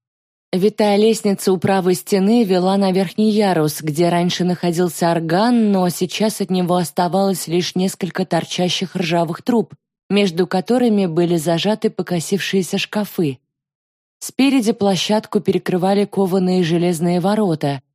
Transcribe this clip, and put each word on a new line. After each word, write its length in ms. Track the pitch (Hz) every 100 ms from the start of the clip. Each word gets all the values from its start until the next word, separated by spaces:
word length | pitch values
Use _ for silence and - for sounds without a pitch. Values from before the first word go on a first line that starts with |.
| _ _ _ _ -
Витая 420 | 185 208 214 208 202
лестница 560 | 220 220 202 190 202
у 60 | 185
правой 360 | 202 190 180
стены 520 | 180 - 196 196 240 196
вела 320 | 185 185 196
на 160 | 196
верхний 380 | 185 190 - 220
ярус, 500 | 214 202 165 151 -
где 260 | 156 147 175
раньше 380 | 175 175 - 180
находился 640 | 175 175 165 180 - 170
орган, 600 | 170 165 175 233 240 214
но 160 | 196 175
сейчас 500 | - 180 - 214 -
от 80 | 196
него 280 | 185 175 180
оставалось 680 | 165 - 175 185 196 180 -
лишь 280 | 175 165 180
несколько 480 | 190 - 170 -
торчащих 720 | 190 165 165 - 180 - 190 180
ржавых 460 | 165 170 165 170
труб, 320 | - 233 165 - _ _ -
между 380 | 202 202 165 180
которыми 600 | 185 180 247 247 202 185
были 280 | 160 175 170
зажаты 540 | 165 170 196 220 220
покосившиеся 880 | - 180 175 - 196 - 190 170 190
шкафы. 600 | - 214 202 - 156 127 _ _ _ _ _ _ _ -
Спереди 520 | - - 269 269 214
площадку 720 | - 202 180 - 214 - 214
перекрывали 640 | - 190 - 180 185 202 202
кованые 580 | 196 196 190 185 185
железные 560 | 160 170 175 160 175 175
ворота — 640 | 185 220 196 156 143 139 _